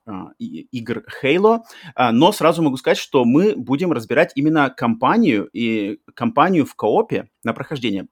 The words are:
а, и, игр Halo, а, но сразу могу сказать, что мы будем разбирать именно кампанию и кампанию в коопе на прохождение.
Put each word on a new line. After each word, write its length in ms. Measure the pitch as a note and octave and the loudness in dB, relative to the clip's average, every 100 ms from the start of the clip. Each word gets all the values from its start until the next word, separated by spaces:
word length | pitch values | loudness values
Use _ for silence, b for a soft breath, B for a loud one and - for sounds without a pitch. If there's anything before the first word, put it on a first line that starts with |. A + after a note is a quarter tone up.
| - | -16
а, 220 | F#2+ F2+ - | -16 -16 -16
и, 220 | A#2 D#2+ - | -14 -14 -12
игр 320 | B2 A2+ A2+ - - | -12 -8 -10 -10 -6
Halo, 360 | C3+ E3+ G#3+ A3+ B B D#3+ | -2 2 2 0 B B -12
а, 180 | - B2 | 0 2
но 200 | A2+ F3 | 4 4
сразу 320 | G#3 D#3 E3 | 4 0 2
могу 140 | D3+ B2+ | 0 0
сказать, 200 | D#3+ G3+ | -2 -2
что 260 | - C#3 | 0 2
мы 320 | A#2+ C#3 G#3 - | 4 4 2 0
будем 360 | A2+ C#3+ F3+ | -4 -2 -2
разбирать 400 | C3 G#2 B2 F3 | -4 -2 0 0
именно 380 | C#3 D3+ D#3+ C3+ | 0 0 2 0
кампанию 760 | - A#2+ A2+ B2+ G#3+ G#3 G#2 E2+ | -2 -4 0 0 2 2 0 -2
и 460 | G#2+ A#2 A2 G2+ - - - | -4 -2 -2 -4 -8 -14 -6
кампанию 500 | A#2 B2 F3 F3 B2+ | -2 2 2 2 -2
в 80 | |
коопе 560 | - G#2+ D#3 A3+ G2 - _ | -2 0 0 -2 -6 -8 _
на 100 | A2 | -8
прохождение. 540 | A#2 C3+ C#3+ A#2 G2 - | -6 -8 -6 -4 -6 -8